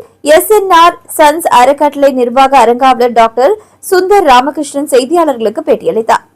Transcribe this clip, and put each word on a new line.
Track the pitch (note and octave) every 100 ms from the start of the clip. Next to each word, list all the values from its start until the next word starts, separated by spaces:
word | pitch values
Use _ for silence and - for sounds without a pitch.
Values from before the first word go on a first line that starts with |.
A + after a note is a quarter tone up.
| - _
எஸ் | - D#4 - G#4+
என் | G4
ஆர் | E4+ E4+ - - -
சன்ஸ் | D4+ D#4 E4 A#3+
அறக்கட்டளை | B3+ C#4+ D4 C#4+ C#4
நிர்வாக | C4 B3 B3 C4+ C4+
அரங்காவலர் | A3+ A#3+ C4+ B3 B3
டாக்டர் | A#3 A3+ A#3+ C4+ G#4+ - _ -
சுந்தர் | F#4 F#4 G4+ E4+
ராமகிருஷ்ணன் | B3 C4+ D4 D4 C#4 C#4+
செய்தியாளர்களுக்கு | C4 C4 E4+ D#4+ B3 A3+ B3 D#4
பேட்டியளித்தார். | A3+ - G3+ A3 A3+ _